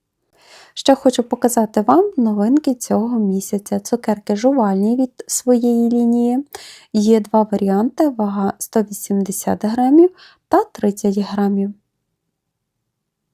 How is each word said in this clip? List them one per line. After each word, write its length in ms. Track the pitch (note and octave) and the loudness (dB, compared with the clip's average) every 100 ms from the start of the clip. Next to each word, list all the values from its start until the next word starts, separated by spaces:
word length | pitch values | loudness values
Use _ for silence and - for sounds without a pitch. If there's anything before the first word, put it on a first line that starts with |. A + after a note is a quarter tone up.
| _ _ _ _ _ - - | _ _ _ _ _ -20 -20
Ще 220 | - - C4+ | -6 0 2
хочу 280 | C4+ B3+ | 2 0
показати 580 | A#3 B3 A#3+ A#3 A3 - | -4 -2 0 0 0 -2
вам 300 | G#3+ D#4 G4+ G4 | 2 2 2 0
новинки 580 | A3+ G#3 G#3 C#4+ D4+ B3+ | -2 0 0 0 0 -4
цього 440 | - G3+ A3+ A#3+ | -2 -2 -2 -2
місяця. 600 | G#3 F#3+ - G3+ G3+ G3+ | -2 -2 -4 -8 -4 -8
Цукерки 560 | G3+ A#3 A#3 G#3 - G#3 | -4 -6 -4 -6 -4 -2
жувальні 600 | B3 C#4 G#3 G3 G#3 B3 | 0 0 0 0 0 0
від 280 | B3+ - - | -2 -6 -10
своєї 640 | - - B3 A#3+ A#3 A#3 | -6 0 2 2 2 2
лінії. 560 | A#3+ A#3 A#3+ A#3+ B3 C#4+ - - - _ | 2 2 2 0 -2 -6 -14 -20 -20 _
Є 260 | A3 G#3 A3 | 0 4 4
два 280 | G#3+ G#3+ G#3+ | 4 0 0
варіанти: 580 | G3+ G3 F#3+ A#3+ - D#4 | 0 0 0 -2 0 -2
вага 440 | A#3+ G#3 G3+ G3 - | 0 -4 -2 -4 -4
сто 240 | - A3+ | -4 -2
вісімдесят 840 | G#3 G3+ - G3 G3 F#3+ - F#3 G#3+ | -2 -6 -4 -2 -2 -4 -4 -4 -2
грамів 440 | A#3 B3+ D4 F4+ - - _ _ | 0 4 6 6 2 -16 _ _
та 160 | F4 | 0
тридцять 540 | G#4+ - G#3 G3+ G#3 G3 | 0 -2 -4 -2 -2 -2
грамів. 560 | G3 G3+ G3+ G3 G3 G3+ _ _ _ _ _ _ _ _ _ _ _ _ _ _ _ | -4 -2 -2 0 -4 -8 _ _ _ _ _ _ _ _ _ _ _ _ _ _ _